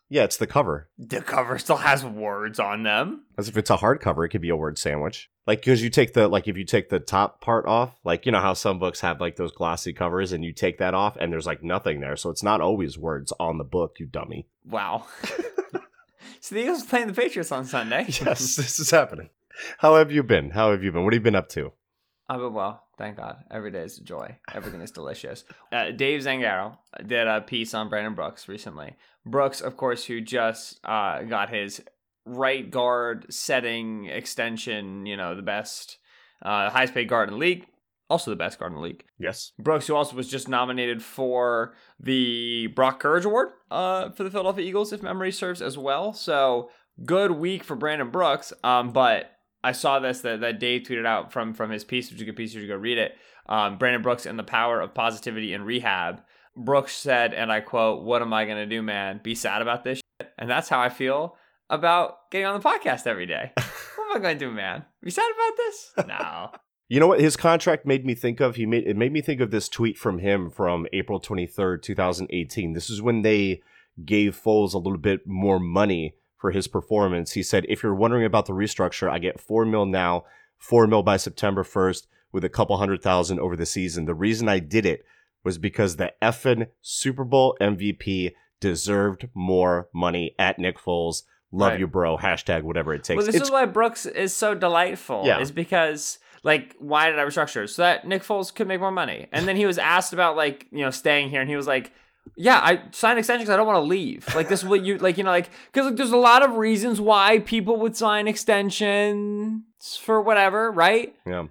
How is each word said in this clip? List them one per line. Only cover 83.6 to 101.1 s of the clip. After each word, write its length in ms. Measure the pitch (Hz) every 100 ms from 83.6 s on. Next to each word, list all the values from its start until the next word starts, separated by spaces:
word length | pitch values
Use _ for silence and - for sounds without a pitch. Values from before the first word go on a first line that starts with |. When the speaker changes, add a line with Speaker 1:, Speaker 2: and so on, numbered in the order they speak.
| 85
Speaker 1:
season. 380 | 98 90 85
The 100 | 80
reason 340 | 82 104 113 113
I 120 | 95
did 260 | 76 107 98
it 180 | 76 _ _ _ _
was 160 | 92 82
because 380 | 95 - 101 78
the 160 | 90 -
effing 460 | 113 117 135 113 113 _
Super 440 | - - 135 127
Bowl 320 | 127 135 131 -
M 160 | 101 95
V 160 | 104
P 440 | - - 95 90 - _ _
deserved 680 | 101 82 101 101 101 92 123
more 540 | 95 92 92 90 87 90
money 440 | 85 87 87 82 -
at 220 | 95 92
Nick 180 | 90 -
Foles. 460 | - 85 85 80 - _ _
Love 220 | 92 98
Speaker 2:
Right. 80 | 92
Speaker 1:
you, 80 | 90
bro. 300 | 92 85 80
Hashtag 440 | 98 82 - 82
whatever 320 | 80 82 78
it 80 | 73
takes." 140 | - 196
Speaker 2:
Well, 100 | 208
this 80 |
Speaker 1:
It's 120 | - 277
Speaker 2:
is 40 |
why 140 | 269
Brooks 420 | 233 202 226 233 -
is 260 | - 190
so 220 | - 214
delightful. 680 | 190 180 170 180 190 - 110 107
Speaker 1:
Yeah. 140 | 92
Speaker 2:
Is 100 | 139
because, 680 | 151 170 185 160 151 - - _ -
like, 320 | 156 151 127 -
why 320 | 143 147 160
did 80 | 151
I 60 |
restructure? 440 | 143 156 147 120 104
So 140 | -
that 240 | 175 160 -
Nick 160 | 190
Foles 320 | - 202 185
could 140 | - 196
make 100 | 185
more 140 | 190
money. 340 | 185 135 67 -
And 160 | 151 185
then 80 | 190
he 100 | 208
was 100 | 175
asked 360 | 156 180 185
about, 240 | 175 170 156
like, 320 | 147 139 -
you 140 | 147
know, 60 | 135
staying 400 | 131 156